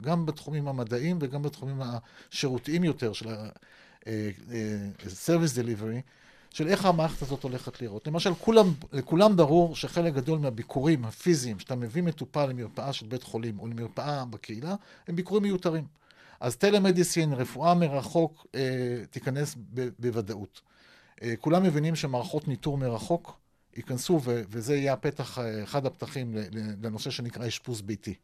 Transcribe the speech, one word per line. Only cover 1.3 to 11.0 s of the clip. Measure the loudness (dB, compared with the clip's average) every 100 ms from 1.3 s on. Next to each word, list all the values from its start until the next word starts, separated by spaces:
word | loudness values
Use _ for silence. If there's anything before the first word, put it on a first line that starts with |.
| -2
בתחומים | -4 -6 -8 -6
השירותיים | -6 -8 -10 -20 -12 -4 -2 -2 0 2
יותר | 2 2 -2
של | -4 -6
ה-, | -8 -10 -14 -20 -20 -20 _ -6
אה, | -4 -4 -6 -8
אה, | -6 -4 -4 -6 -10 -12 -6 0
service | 2 2 0
delivery, | -2 -4 -4 -6 -10 _ -20 -20 _
של | -4 2
איך | 4 4
המערכת | 4 2 -2
הזאת | -4 -4
הולכת | -6 -6 -8 -10
להיראות. | -10 -8 -4
למשל, | 0 0 2
כולם, | 6 8 8 4 -4
לכולם | -6 2 6 8 8
ברור | 8 8 6 2
שחלק | -4 0 0
גדול | 0 0 0
מהביקורים | 0 -4 -4 0 4 4